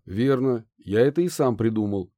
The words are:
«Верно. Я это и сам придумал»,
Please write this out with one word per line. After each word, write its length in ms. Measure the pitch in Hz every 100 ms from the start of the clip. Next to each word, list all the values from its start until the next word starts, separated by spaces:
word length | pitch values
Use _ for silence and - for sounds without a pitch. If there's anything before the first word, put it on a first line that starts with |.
«Верно. 600 | - 95 135 131 131 117 113 _
Я 240 | 90 107
это 220 | 135 147
и 60 | 175
сам 280 | - 131 107
придумал», 560 | 113 110 104 101 90